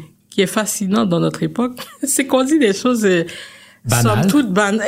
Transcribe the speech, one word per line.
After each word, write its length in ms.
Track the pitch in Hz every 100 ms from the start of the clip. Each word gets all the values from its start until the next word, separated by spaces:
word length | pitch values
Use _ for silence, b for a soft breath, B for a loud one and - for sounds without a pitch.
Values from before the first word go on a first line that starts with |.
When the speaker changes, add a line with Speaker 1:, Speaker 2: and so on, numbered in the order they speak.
| - _ _
Speaker 1:
qui 120 | -
est 60 | 185
fascinant 580 | 214 208 - 190 214 202
dans 140 | 170
notre 240 | 160 -
époque. 380 | 160 190 247 247 -
<laughs> 120 | -
C'est 220 | 277 - 277
qu'on 180 | 262 262
dit 140 | 311
des 140 | 220
choses, 300 | 190 254 240 202
euh, 200 | 175 170 B B B B B 117
Speaker 2:
Banales. 180 | 120 120 208
Speaker 1:
somme 80 | 190
toute 220 | 294 233
ban-, 260 | 185 202 220